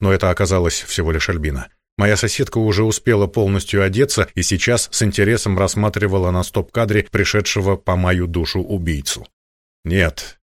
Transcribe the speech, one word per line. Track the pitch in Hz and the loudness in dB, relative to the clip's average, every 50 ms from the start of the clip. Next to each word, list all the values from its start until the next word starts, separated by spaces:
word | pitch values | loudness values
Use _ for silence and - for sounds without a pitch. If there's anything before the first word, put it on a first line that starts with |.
но | - 98 95 | 2 2 2
это | 92 - 92 | 4 2 0
оказалось | 87 - 101 90 95 92 87 82 80 - - | 2 0 0 2 2 2 2 0 0 -2 -6
всего | - - - 87 80 82 | -6 -6 -4 -2 -2 -2
лишь | 78 - - | -2 -2 -2
Альбина. | 92 82 76 78 71 67 64 - _ _ _ _ _ - | -4 -2 -4 -4 -4 -6 -8 -10 _ _ _ _ _ 0
Моя | 101 104 107 | 2 2 2
соседка | - - 107 - - 139 - - 117 | 2 0 -2 -2 -2 -4 -2 0 0
уже | 110 110 101 92 110 | 0 2 2 2 2
успела | 110 107 - - - 117 101 101 | 0 0 0 0 2 2 2 2
полностью | 92 - 117 107 98 98 98 92 - - 98 98 | 2 0 0 2 2 2 0 -2 0 0 0 2
одеться | 95 95 107 139 143 - - 95 - - | 2 2 2 0 0 2 0 -2 -2 -2
и | - 87 | -4 -2
сейчас | - - 85 - - 120 117 - - - | 0 0 0 0 0 0 0 0 -2 -2
с | - 117 | -2 0
интересом | 104 95 - 101 98 117 113 - 107 98 90 | 0 2 2 2 2 2 0 0 0 0 0
рассматривала | 98 92 - 104 104 107 - 101 101 98 92 98 92 90 | 0 0 0 0 0 0 0 0 -2 0 0 0 0 0
на | 90 92 90 | 0 0 -2
стоп-кадре | - - 107 95 - - 117 117 104 107 107 95 - | -2 -2 -4 -4 -2 -2 -2 -2 0 0 0 0 0
пришедшего | - 101 98 - - 107 101 - - 107 95 95 98 | -2 -2 0 0 0 0 -2 0 -2 -2 0 0 -2
по | 92 - - 92 | -2 0 -2 0
мою | 90 90 90 92 90 87 85 | 2 2 2 2 0 0 -2
душу | 82 87 82 76 - 95 | -2 -2 -2 -2 -2 -4
убийцу. | 90 - 104 98 87 82 80 71 69 - - - - - _ _ _ _ _ _ _ _ _ _ _ | -4 -2 -4 -4 -2 -2 -2 -2 -4 -6 -8 -8 -10 -16 _ _ _ _ _ _ _ _ _ _ _
Нет, | - 85 98 92 80 - - - - - _ _ | -2 0 2 2 0 0 -4 -10 -14 -18 _ _